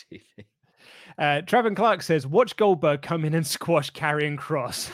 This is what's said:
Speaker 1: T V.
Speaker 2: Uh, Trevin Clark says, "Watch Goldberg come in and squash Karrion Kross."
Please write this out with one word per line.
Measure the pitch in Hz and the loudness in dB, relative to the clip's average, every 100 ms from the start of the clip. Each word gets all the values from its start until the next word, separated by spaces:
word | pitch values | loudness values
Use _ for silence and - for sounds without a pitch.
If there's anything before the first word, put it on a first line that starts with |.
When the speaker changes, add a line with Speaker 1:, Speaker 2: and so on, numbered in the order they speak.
| - | -20
Speaker 1:
T | - _ - | -20 _ -20
V. | - _ _ _ - - - - | -20 _ _ _ -20 -20 -18 -4
Speaker 2:
Uh, | 147 147 175 | 0 0 2
Trevin | 240 226 185 | 2 2 2
Clark | 226 190 | 2 0
says, | - 160 131 | 0 0 2
"Watch | 170 247 - | 2 2 2
Goldberg | 208 175 156 143 | 2 4 2 0
come | - 170 156 | -2 -2 0
in | 160 | 0
and | 160 | -2
squash | - - 165 139 | -4 0 0 0
Karrion | - 156 151 151 147 | -4 -2 0 -2 -4
Kross." | - 151 123 - - | -4 -4 -4 -8 -10